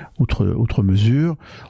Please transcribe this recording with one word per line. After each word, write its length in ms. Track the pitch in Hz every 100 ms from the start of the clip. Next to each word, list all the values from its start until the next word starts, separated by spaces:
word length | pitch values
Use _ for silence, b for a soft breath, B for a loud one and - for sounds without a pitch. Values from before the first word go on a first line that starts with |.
| B -
outre, 280 | 127 - 98
outre 360 | 107 117 -
mesure, 540 | 98 98 110 135 165 156 B B B